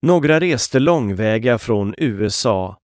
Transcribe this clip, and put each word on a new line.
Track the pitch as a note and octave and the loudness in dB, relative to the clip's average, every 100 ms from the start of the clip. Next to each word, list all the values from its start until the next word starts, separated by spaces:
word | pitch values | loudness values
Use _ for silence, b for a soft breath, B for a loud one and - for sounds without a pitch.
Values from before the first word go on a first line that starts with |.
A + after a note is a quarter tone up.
Några | D#3+ F3 D3 D#3 | 4 2 4 2
reste | F3+ C3 - C3 | 2 -2 0 0
långväga | C#3+ E3+ G#2+ F#2+ G#2+ A2 A#2+ A#2 | 2 2 0 -2 -2 0 0 -2
från | - G#2+ G2+ - | 0 0 0 -2
U | D3+ G2+ G#2 | -4 -2 -2
S | - C3 | -2 -2
A | G2 F#2 F#2 | -2 -2 -10